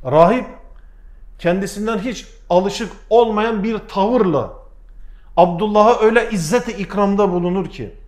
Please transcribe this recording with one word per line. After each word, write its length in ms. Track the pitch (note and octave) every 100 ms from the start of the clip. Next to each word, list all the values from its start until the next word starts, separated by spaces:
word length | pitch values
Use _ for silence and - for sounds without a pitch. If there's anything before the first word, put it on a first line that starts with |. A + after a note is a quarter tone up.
Rahip 420 | C3 D3 E3+ B3+ - - - - - - - - - -
kendisinden 600 | F3 F#3 G3 G3+ G#3+ A3
hiç 280 | A3+ A3 - - -
alışık 420 | F3 F#3+ G3 G#3+ - -
olmayan 520 | A3+ A3+ G#3 A3 A3
bir 160 | G#3 G#3+
tavırla 760 | - G3+ G3+ B3 G3 D3 G#2+ - - - - - - - - -
Abdullah'a 640 | F3+ E3+ G#3+ G#3 G#3+ A#3+
öyle 300 | A3 A3+ A3+
izzet-i 420 | G#3+ D#3 B3 A#3+
ikramda 600 | G3+ F#3+ G3 G3+ G3+ G3+
bulunur 380 | F3+ F3 F#3 E3
ki 240 | - A2 -